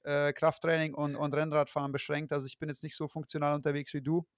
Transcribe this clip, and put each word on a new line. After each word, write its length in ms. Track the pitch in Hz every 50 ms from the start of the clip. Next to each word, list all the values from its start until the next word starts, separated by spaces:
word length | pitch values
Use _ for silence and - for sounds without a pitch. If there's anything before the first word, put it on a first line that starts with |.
| _
äh, 280 | 147 143 143 143 147
Krafttraining 600 | 139 - 160 160 156 - - 170 165 160 160 156 139
und, 220 | - 147 143 139
und 180 | - 147 147 135
Rennradfahren 580 | 147 156 156 147 151 143 - - 151 139 139
beschränkt. 400 | 139 143 - - 147 147 156 -
Also 140 | 147 143 135
ich 120 | 131 - _
bin 100 | 156 151
jetzt 140 | 139 -
nicht 140 | - 151 -
so 120 | - 165 143
funktional 460 | - 160 151 - - 156 147 147 147
unterwegs 380 | 147 135 151 143 147 143 - -
wie 80 | 147
du. 240 | 131 139 160 175 170 _ _